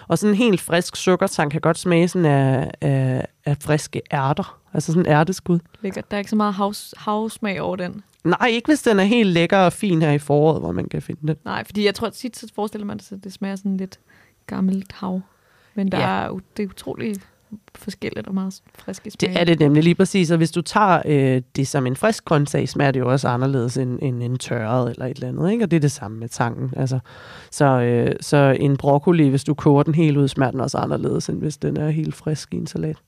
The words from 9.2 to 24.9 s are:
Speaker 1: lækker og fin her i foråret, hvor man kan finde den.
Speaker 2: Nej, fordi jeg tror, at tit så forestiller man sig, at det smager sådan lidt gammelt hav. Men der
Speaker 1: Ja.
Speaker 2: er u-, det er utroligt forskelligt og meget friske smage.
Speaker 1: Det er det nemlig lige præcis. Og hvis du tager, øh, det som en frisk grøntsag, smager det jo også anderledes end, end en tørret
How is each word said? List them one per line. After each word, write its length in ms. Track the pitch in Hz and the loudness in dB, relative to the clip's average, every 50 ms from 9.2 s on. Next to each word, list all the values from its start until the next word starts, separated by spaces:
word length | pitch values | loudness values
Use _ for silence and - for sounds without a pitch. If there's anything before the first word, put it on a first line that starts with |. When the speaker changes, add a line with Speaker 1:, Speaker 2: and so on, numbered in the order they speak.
| 226 196 | 4 4
Speaker 1:
lækker 280 | 175 170 170 170 202 196 | 4 4 4 4 4 4
og 160 | 185 175 - | 4 4 2
fin 280 | - - 208 175 160 | 0 0 0 2 2
her 100 | 165 151 | 4 4
i 80 | 143 147 | 2 2
foråret, 420 | - - 143 147 151 160 151 - | 2 2 2 4 4 4 2 2
hvor 100 | - 82 | -2 -4
man 140 | 87 - - - | -4 -4 -4 -4
kan 120 | - 151 | -6 -8
finde 260 | 143 - - - 151 156 | -8 -8 -10 -6 -4 -4
den. 80 | 160 151 - | -4 -4 -6
Speaker 2:
Nej, 180 | - 190 190 - | -8 -8 -8 -8
fordi 220 | - 190 208 208 | -6 -4 0 0
jeg 100 | 202 196 | 0 0
tror, 120 | - 233 202 | -2 -6 -8
at 60 | 190 | -8
tit 240 | - - 247 - - | -8 -12 -12 -12 -14
så 100 | - 220 - | -16 -12 -8
forestiller 300 | - 208 214 - 214 208 | -8 -6 -6 -6 -8 -10
man 140 | 202 214 208 | -10 -10 -12
sig, 160 | 190 - 202 196 | -14 -16 -16 -16
at 60 | - | -16
det 100 | 196 190 | -16 -12
smager 220 | - 196 196 196 | -10 -8 -8 -8
sådan 220 | 190 196 202 190 185 | -6 -4 -4 -4 -4
lidt 220 | 190 185 - - _ _ _ _ _ _ _ _ _ - | -6 -8 -12 -18 _ _ _ _ _ _ _ _ _ -10
gammelt 440 | 196 196 190 190 190 190 190 - - | -4 -2 -2 0 -2 -2 -6 -10 -12
hav. 280 | - 196 190 185 190 190 _ _ _ _ _ _ _ _ _ _ | -10 -8 -6 -6 -8 -8 _ _ _ _ _ _ _ _ _ _
Men 160 | 214 196 190 | -4 -4 -2
der 60 | 185 185 | -2 -2
Speaker 1:
Ja. 60 | 185 190 190 196 - | -2 -2 -2 -2 -4
Speaker 2:
er 40 | - | -6
u-, 100 | 196 190 190 _ - - | -8 -10 -14 _ -10 -8
det 60 | 208 | -8
er 40 | 190 | -8
utroligt 600 | 185 - - - - - - 226 208 190 - _ _ _ _ _ 214 214 _ _ - | -10 -12 -12 -12 -10 -8 -8 -8 -8 -10 -12 _ _ _ _ _ -20 -20 _ _ -20
forskelligt 520 | - - 208 196 - 208 - - - 214 - | -16 -14 -14 -12 -10 -10 -10 -10 -10 -8 -6
og 60 | 190 | -6
meget 280 | 190 190 190 190 - _ _ _ | -6 -6 -6 -8 -12 _ _ _
friske 360 | - - - 190 - - 220 | -18 -14 -14 -14 -14 -14 -16
smage. 220 | - - - 196 185 | -8 -6 -4 -2 0
Speaker 1:
Det 80 | 175 | 2
er 40 | 175 | 2
det 140 | 170 170 151 | 4 4 4
nemlig 240 | 160 143 143 151 160 | 4 4 6 6 6
lige 120 | 170 170 | 4 4
præcis. 360 | - 190 180 - 196 175 151 | 4 2 2 2 2 2 2
Og 60 | 170 165 | 2 2
hvis 140 | 165 156 | 2 2
du 100 | - 180 | 0 -2
tager, 400 | 165 - - 214 214 196 175 156 - | -4 0 2 4 4 4 4 4 2
øh, 360 | - 151 143 135 131 131 127 123 - - | 2 2 4 4 4 2 0 -2 -4 -4
det 120 | - 135 - | -2 -2 0
som 200 | - 147 127 127 | 0 0 0 -2
en 80 | 127 | -2
frisk 300 | - - 220 226 - - | 0 0 0 0 -2 -2
grøntsag, 440 | - 170 147 147 143 - 147 131 135 | 0 2 2 2 2 0 -2 -2 -2
smager 220 | - - 143 139 | -2 0 0 2
det 80 | 131 131 | 2 0
jo 120 | 127 123 | 0 2
også 160 | 131 135 127 123 | 0 2 2 0
anderledes 500 | 123 120 127 135 139 131 117 123 123 135 | 0 0 0 0 0 0 -2 -2 -2 -2
end, 220 | 135 127 123 - | -2 -4 -4 -4
end 220 | - 135 123 120 120 | -4 -4 -4 -4 -4
en 140 | 120 127 123 | -4 -4 -6
tørret 540 | - - 131 120 110 107 120 127 123 120 | -6 -6 -4 -4 -2 0 0 0 0 0